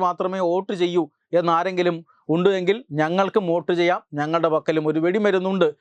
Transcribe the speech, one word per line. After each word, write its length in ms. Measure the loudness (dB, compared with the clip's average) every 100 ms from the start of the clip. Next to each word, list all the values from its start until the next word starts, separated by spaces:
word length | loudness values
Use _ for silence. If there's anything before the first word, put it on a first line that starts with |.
| 0
മാത്രമേ 320 | -2 -4 -2 0
വോട്ട് 240 | -2 -2 -2
ചെയ്യൂ 220 | 0 0 -2 _ -2 0
എന്നാരെങ്കിലും 560 | 2 2 0 0 -2 -2 -8 _ -2 2
ഉണ്ട് 140 | 2 2
എങ്കിൽ 200 | 0 -2 -2 -2
ഞങ്ങൾക്കും 440 | 0 0 0 0 0
വോട്ട് 220 | -2 0 0
ചെയ്യാം, 200 | 2 0 -4 -6
ഞങ്ങളുടെ 320 | -2 0 2 0
പക്കലും 320 | 0 -2 0
ഒരു 80 | 0 0
വെടിമരുന്നുണ്ട് 640 | 0 0 0 0 0 0 -2